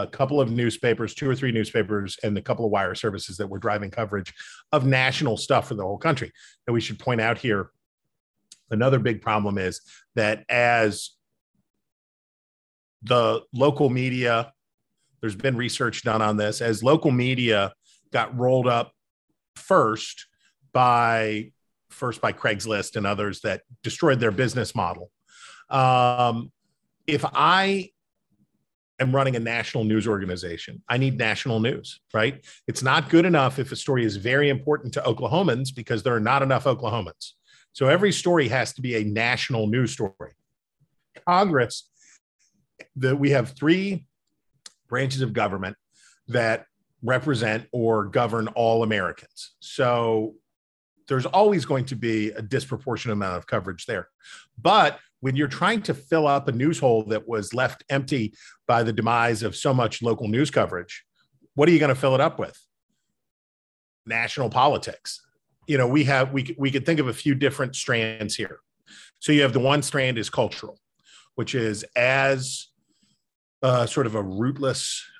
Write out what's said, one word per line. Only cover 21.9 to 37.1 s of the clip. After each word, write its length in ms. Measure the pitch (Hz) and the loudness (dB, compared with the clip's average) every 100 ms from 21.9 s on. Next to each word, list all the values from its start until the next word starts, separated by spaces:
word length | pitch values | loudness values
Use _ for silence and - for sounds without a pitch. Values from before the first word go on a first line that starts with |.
| - 123 - | -8 -8 -4
by 140 | 113 | -4
Craigslist 640 | 104 123 104 107 101 - 110 | -2 -2 -2 -2 -4 -4 -4
and 100 | 101 | -2
others 320 | 101 104 92 | -2 -4 -4
that 200 | 107 95 _ - | -6 -6 _ -14
destroyed 360 | 117 - 165 127 | -10 -2 2 2
their 120 | 113 | 0
business 440 | 92 123 127 107 - | 0 -2 -2 -4 -4
model. 360 | 87 90 90 _ _ - - - - | -4 -6 -14 _ _ -20 -20 -20 -4
Um, 840 | 131 131 127 123 123 123 117 117 _ _ _ _ _ - | 2 4 4 4 2 0 0 -6 _ _ _ _ _ -4
if 160 | 143 156 | -2 0
I 640 | 135 151 185 196 196 185 _ _ _ _ _ _ _ _ _ _ - | 2 4 4 2 -2 -6 _ _ _ _ _ _ _ _ _ _ -4
am 160 | 131 135 | 0 2
running 200 | 135 120 | 2 0
a 40 | |
national 460 | 113 117 113 131 107 | -2 -4 -4 -2 0
news 220 | 110 110 | 2 2
organization, 760 | 101 92 90 87 82 - 117 - | -2 -4 -6 -8 -10 -14 -12 -4
I 80 | 123 | 0
need 200 | 135 131 | 0 0
national 420 | 113 104 135 113 | -2 -2 -2 0
news, 400 | 113 143 - - _ | 0 -2 -8 -18 _
right? 300 | 113 113 139 - - - | 0 0 -2 -14 -14 -10
It's 160 | - | -4
not 260 | 131 151 139 | 0 0 4
good 160 | 165 180 | 4 6
enough 340 | 156 131 - | 4 2 0
if 120 | 131 | -6
a 40 | 113 | -6
story 300 | - 131 110 | -2 0 0
is 120 | 101 | -2
very 320 | 113 135 147 | 0 2 2
important 440 | 135 139 151 127 | 0 -2 -2 -4
to 80 | - | -4
Oklahomans 720 | 131 110 117 156 185 120 131 | -2 -2 0 0 2 0 -4
because 300 | - 110 113 | -8 -6 -4
there 120 | 123 117 | 0 0
are 40 | |
not 240 | 107 139 | 2 2
enough 220 | 135 127 135 | 2 2 0
Oklahomans. 640 | 120 117 113 87 | -2 -2 -4 -6